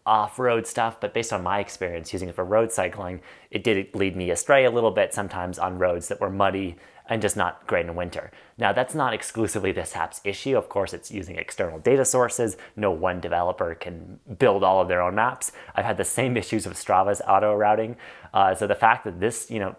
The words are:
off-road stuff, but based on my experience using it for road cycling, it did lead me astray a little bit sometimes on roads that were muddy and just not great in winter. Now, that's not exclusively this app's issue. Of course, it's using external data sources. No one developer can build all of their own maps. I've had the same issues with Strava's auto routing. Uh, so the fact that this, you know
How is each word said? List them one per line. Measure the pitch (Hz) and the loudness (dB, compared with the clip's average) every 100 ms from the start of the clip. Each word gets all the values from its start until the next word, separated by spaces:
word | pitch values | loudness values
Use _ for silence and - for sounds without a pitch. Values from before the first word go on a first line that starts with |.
| - | 2
off-road | 110 107 - 127 117 113 | 2 2 0 2 2 0
stuff, | - 113 110 | -2 -2 -2
but | 104 | -4
based | 120 113 | -4 -2
on | 104 | -2
my | 90 101 | -2 -2
experience | 98 - 90 85 82 | -4 -6 -6 -6 -8
using | 95 90 | -6 -6
it | 85 | -6
for | |
road | 90 107 113 | 0 2 2
cycling, | - 92 87 92 90 - - _ | 0 -4 -4 -10 -10 -14 -20 _
it | 107 | -4
did | 95 98 98 | 0 0 0
lead | 101 98 90 | -2 -2 0
me | 90 | -2
astray | 85 - 139 127 | -2 4 6 6
a | |
little | 117 113 | 4 2
bit | 101 98 | 2 0
sometimes | - 98 95 90 90 | -2 -6 -6 -8 -4
on | 92 90 | -4 0
roads | 90 87 82 | 0 0 -4
that | 101 | -4
were | 98 | -4
muddy | 98 98 95 95 85 - - - | 0 0 0 -4 -10 -18 -20 -6
and | 113 | -2
just | 101 107 | 0 0
not | 87 - - | -2 -2 -2
great | 95 85 | -2 -2
in | 85 | -4
winter. | 87 85 - - - - | -6 -8 -12 -18 -20 -2
Now, | 113 | 0
that's | 110 127 156 | 0 0 -2
not | 131 | -2
exclusively | 110 - - 107 107 98 | -2 -6 -2 -2 0 -2
this | 92 85 - | -2 -4 -6
app's | 82 - | -6 -6
issue. | 101 98 139 123 | -6 -4 0 0
Of | - | 2
course, | 101 95 | -2 -4
it's | 87 - | -6 -10
using | 107 90 85 | -10 -8 -8
external | 82 - 92 80 | -10 -6 -6 0
data | 95 135 127 | 4 4 4
sources. | 127 120 - 113 - - - | 4 2 2 -2 -2 -12 -2
No | 104 | 0
one | 82 90 90 | 0 -2 -2
developer | 85 85 87 92 87 82 | -2 0 0 -2 -4 -6
can | 92 85 85 95 - 104 | -10 -12 -14 -18 -16 2
build | 127 98 | 4 6
all | 95 95 | 4 4
of | 90 | 4
their | 90 | 2
own | 90 98 | 2 2
maps. | 120 131 - - - - | 0 -2 -8 -10 -6 -2
I've | - | -2
had | 95 | -2
the | 95 | -2
same | - 127 120 | 0 0 0
issues | 95 110 95 | -2 -4 -4
with | 90 | -8
Strava's | - 92 98 101 - | 2 2 4 0 2
auto | 98 104 | 4 4
routing. | 104 104 107 113 120 - - - | 4 4 4 0 -8 -16 -20 -4
Uh, | 104 98 95 | 2 2 2
so | 104 | 0
the | 101 | 4
fact | 113 123 | 4 4
that | - 87 | 0 -2
this, | 104 120 - | -2 -2 -6
you | 113 | -4
know | 95 | -4